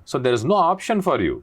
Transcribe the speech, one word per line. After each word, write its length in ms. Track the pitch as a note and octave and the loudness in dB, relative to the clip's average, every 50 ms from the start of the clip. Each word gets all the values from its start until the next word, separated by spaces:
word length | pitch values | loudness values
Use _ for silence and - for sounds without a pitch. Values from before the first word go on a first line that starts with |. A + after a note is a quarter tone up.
| - | -10
So, 160 | - - C3+ | -6 -4 -2
there 40 | B2 | 0
is 240 | B2+ A#2+ A2+ A2 D3 | 0 0 0 0 0
no 260 | G#3 G3+ E3+ E3 F#3+ | 2 2 2 2 0
option 240 | F#3 - - A3+ G3+ | -2 -2 -2 -2 0
for 220 | F#3 F3+ C#3+ A#2 | 0 0 0 2
you. 180 | F#2 D2+ C2 - | 0 0 -2 -4